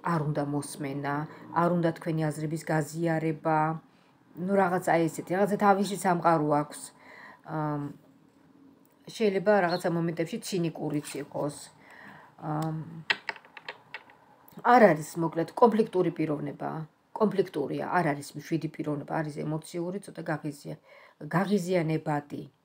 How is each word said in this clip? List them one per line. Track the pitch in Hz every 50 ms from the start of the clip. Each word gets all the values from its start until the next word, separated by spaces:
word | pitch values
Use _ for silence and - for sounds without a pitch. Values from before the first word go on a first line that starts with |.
არ | - 180 170 156
უნდა | 147 151 147 151 147
მოსმენა, | 143 143 143 139 - - - 151 139 139 143 143 139 143 147 156 156 - - - -
არ | - 165 170 170
უნდა | 175 175 165 165
თქვენი | 160 - - 170 160 160 156
აზრების | 151 147 156 151 151 165 160 -
გაზიარება, | - 156 156 147 151 156 165 170 165 160 160 156 160 156 151 - 165 156 156 156 160 160 156 - _ _ _ _ _ _ _ _ _ -
ნუ, | - 180 190
რაღაც | 202 196 190 175 180 180 180
აი | 165 160 165 165
ესეთი, | 156 - - - -
რაღაცა | 170 190 208 180 202
თავისი | - 208 202 196 190 202 180 202
სამყარო | 175 - 190 175 170 160 165 165 160 151 151
აქვს. | 147 147 151 - - - - - - - - - - - - - - - -
ამ, | - 160 156 151 151 147 143 143 143 131 - - - _ _ _ _ _ _ _ _ _ _ - - - _ _ _ _ _ _
შეიძლება | - - - 220 202 190 190 175 208 208
რაღაცა | 202 175 170 175 175 - 175
მომენტებში | 170 170 165 170 165 170 160 160 240 -
ცინიკურიც | - - - 180 170 160 160 - 151 151 147 151 147 - -
იყოს. | 135 147 - - 147 143 147 - - - - - - - - - - - - - - - - _
ამ, | - 165 160 151 151 160 160 160 160 151 160 165 165 160 - - - - - - - - - - - - - - - - - - - - - - _ _ - _ _ _ - - -
არ | - 233 247 247 226
არის, | 185 156 156 151 - -
მოკლედ, | 170 165 156 - 165 165 -
კონფლიქტური | - - 247 233 208 214 220 - - 185 175 165
პიროვნება, | 160 - 156 156 147 143 147 143 - - 147 143 143 160 156 - _ _ _ _ -
კონფლიქტურია, | - 220 202 196 190 190 - - 151 139 - 156 143 139
არ | - - 180 165
არის | 151 143 147 143 -
მშვიდი | - 147 - - 165 156 160 156
პიროვნება, | - - 156 151 147 139 143 - 160
არის | 160 156 151 147
ემოციური, | 156 156 151 156 156 156 - - 175 170 180 185 202
ცოტა | 202 - - -
გაღიზია-, | 165 170 160 147 - 151 143 - - - 147 - _ - - - - - _ - 156
გაღიზიანებადი, | 151 170 170 196 180 208 196 170 180 185 180 156 156 160 156 160 160 147 147 147 - - - 143 139 _ _